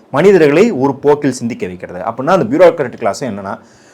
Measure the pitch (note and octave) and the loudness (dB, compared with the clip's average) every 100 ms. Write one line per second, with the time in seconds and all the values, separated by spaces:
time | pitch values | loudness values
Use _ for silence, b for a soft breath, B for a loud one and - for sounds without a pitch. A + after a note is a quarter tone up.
0 | _ C3+ F#3 F#3+ D3+ D3 A#3 D#3+ C3+ C3 | _ 0 4 6 4 4 2 0 -2 0
1 | C#3+ D3 D3 B2 A#2 G2 F#2+ F2+ - F2+ | 0 2 0 -4 -6 -8 -10 -10 -14 -10
2 | F#2 A2+ C3+ F#3 A#2 D3 F3+ - B2+ - | -8 -6 0 0 0 2 4 2 -4 -6
3 | A2 G2 C3+ G2+ G2 A2+ b b b | -6 -4 -8 -10 -10 -12 b b b